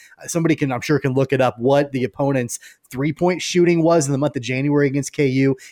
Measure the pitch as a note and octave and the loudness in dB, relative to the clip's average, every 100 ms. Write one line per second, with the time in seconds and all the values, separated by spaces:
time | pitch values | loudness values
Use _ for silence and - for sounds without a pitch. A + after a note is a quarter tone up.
0 | - - - E3+ E3 D#3 C#3+ B2 - D3 | -20 -18 -8 -2 0 0 -2 -4 -2 0
1 | C#3 C3 C3+ C3 B2+ A#2 B2 C#3+ C#3+ C3 | 0 0 0 2 0 0 2 2 2 -2
2 | - - C#3 C3+ A#2+ - - _ - B2+ | -4 -2 -2 -2 -4 -8 -16 _ -14 -6
3 | D3 - F3+ F3 - F3 F3 E3+ E3 E3+ | -4 -2 -2 -2 -2 2 4 4 4 2
4 | C#3 C3+ D3 C#3+ A#2 B2+ C#3+ D3 C#3+ C#3 | 2 0 -2 -4 -6 -2 0 2 2 0
5 | C3+ - C#3+ C3 C3+ C3+ - | -4 -2 0 2 2 0 -4